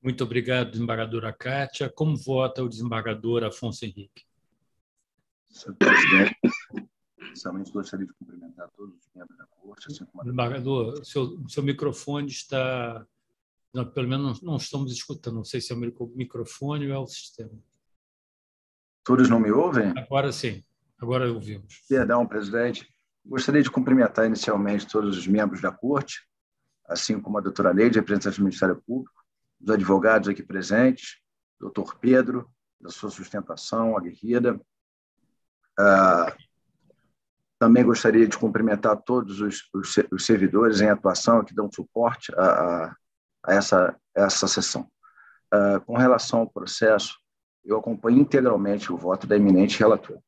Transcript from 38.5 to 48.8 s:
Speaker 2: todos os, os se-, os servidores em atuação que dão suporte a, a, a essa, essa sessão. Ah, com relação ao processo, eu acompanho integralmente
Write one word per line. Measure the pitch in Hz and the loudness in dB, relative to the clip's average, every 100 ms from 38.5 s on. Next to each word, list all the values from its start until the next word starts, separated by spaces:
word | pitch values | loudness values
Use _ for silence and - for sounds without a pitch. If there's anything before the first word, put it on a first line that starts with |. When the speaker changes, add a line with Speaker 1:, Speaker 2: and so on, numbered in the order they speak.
| 104 113 104 110 104 | 0 0 0 0 0
Speaker 2:
todos | - 123 104 98 | 0 -2 -2 -6
os, | 104 - - | -6 -6 -8
os | 98 92 | -8 -2
se-, | - - | 0 0
os | 95 - | -2 0
servidores | 113 95 98 117 104 | 2 4 4 2 4
em | 104 | 2
atuação | 101 98 90 - 117 | 4 2 0 4 2
que | 101 | 2
dão | - 104 | -4 -6
suporte | - - - 117 123 - - | -8 -10 -2 -2 -2 -8 2
a, | 92 | 2
a, | - 87 87 80 - _ _ _ _ | 4 2 -2 -6 -12 _ _ _ _
a | - | 0
essa, | 98 98 95 90 - _ - | 2 4 4 2 -2 _ 0
essa | 98 - 95 | 0 2 -2
sessão. | - - - - _ _ _ _ _ _ | -2 -4 -6 -10 _ _ _ _ _ _
Ah, | 104 101 98 | 2 2 0
com | - 117 | -2 2
relação | 127 120 - 117 | 4 4 2 -2
ao | 113 | -2
processo, | - 95 - 110 107 104 - _ _ _ _ - | -4 -10 0 4 4 0 -12 _ _ _ _ -4
eu | 107 | -4
acompanho | 110 107 113 123 | -2 -4 4 4
integralmente | 143 139 127 104 101 101 | 6 4 2 2 0 -2